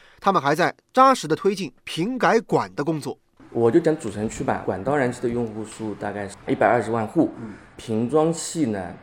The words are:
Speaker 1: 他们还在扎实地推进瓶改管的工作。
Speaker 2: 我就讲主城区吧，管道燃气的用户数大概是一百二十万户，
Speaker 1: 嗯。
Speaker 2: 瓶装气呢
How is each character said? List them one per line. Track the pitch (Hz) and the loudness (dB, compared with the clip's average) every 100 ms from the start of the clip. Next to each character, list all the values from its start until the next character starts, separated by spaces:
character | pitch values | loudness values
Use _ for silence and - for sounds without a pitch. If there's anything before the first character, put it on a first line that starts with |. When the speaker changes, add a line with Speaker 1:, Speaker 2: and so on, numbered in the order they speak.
| - _ | -20 _
Speaker 1:
他 | 202 | 0
们 | 175 | 2
还 | 139 | 2
在 | 160 160 - _ | 2 2 -2 _
扎 | 254 269 | 6 6
实 | 254 151 | 6 0
地 | |
推 | 156 202 | 0 0
进 | 196 151 - | -2 -6 -12
瓶 | - - 208 254 | -10 -4 -4 0
改 | 175 226 | 2 2
管 | - 143 98 | 2 0 0
的 | 120 | -4
工 | 147 156 | -2 -4
作。 | 127 - _ _ - | -6 -10 _ _ -6
Speaker 2:
我 | 117 117 | 2 4
就 | 165 | 6
讲 | 165 156 | 4 0
主 | 110 | -4
城 | 104 110 | -6 -6
区 | - | -4
吧， | 127 95 | -4 -4
管 | 107 95 | -4 -4
道 | 110 | -2
燃 | 147 123 | 0 0
气 | 120 | -2
的 | 123 | -4
用 | 120 | -2
户 | 113 107 | -4 -8
数 | 107 - 110 | -12 -10 -10
大 | 98 104 | -8 -8
概 | 104 98 | -8 -10
是 | - - | -10 -4
一 | |
百 | - 107 | 2 4
二 | 120 | 4
十 | 107 | 0
万 | 113 | -2
户， | 107 165 - - | 0 0 0 -2
Speaker 1:
嗯。 | 110 90 - | -14 -16 -20
Speaker 2:
瓶 | - - 110 120 | -14 -6 -4 0
装 | 151 160 | 2 2
气 | 165 - 170 120 | -2 -6 -4 -2
呢 | 101 87 - | -2 -6 -10